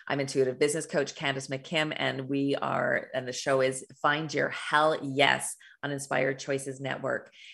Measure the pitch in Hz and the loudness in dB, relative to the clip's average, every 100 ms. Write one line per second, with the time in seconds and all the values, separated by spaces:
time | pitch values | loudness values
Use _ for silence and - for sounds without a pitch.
0 | - 139 135 139 131 123 147 156 - 165 | -4 -2 0 2 2 2 2 2 -2 -2
1 | 135 - 147 135 139 135 - 160 156 - | -2 -2 -4 -4 -6 -8 -2 0 0 0
2 | 135 131 131 139 139 - 135 135 131 127 | -2 -2 -2 0 0 0 0 0 2 0
3 | - 131 123 123 147 135 131 131 - - | -2 -6 -4 -4 0 2 2 0 -10 0
4 | 151 147 156 143 143 - - 151 156 156 | 0 2 -2 -2 -2 -4 2 4 4 2
5 | 139 135 139 131 - - - - 143 139 | -2 4 4 4 -2 -12 -18 -6 -4 -4
6 | - 139 139 139 - 139 139 131 135 127 | -2 0 0 -2 -2 -2 -4 -8 -6 -4
7 | 131 123 - - - | -2 -4 -6 -20 -20